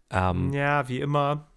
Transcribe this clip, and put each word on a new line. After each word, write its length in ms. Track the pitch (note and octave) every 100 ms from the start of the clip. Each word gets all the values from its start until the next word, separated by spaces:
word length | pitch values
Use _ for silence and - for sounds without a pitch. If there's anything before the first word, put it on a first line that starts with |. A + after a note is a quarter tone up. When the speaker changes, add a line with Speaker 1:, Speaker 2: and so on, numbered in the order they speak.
| _
Speaker 1:
Ähm, 460 | F#2+ F#2 A#2+ C3+
Speaker 2:
Ja, 340 | C#3 C#3+ D3 B2+
wie 120 | B2
immer. 460 | C#3+ D3 C#3+ D3 -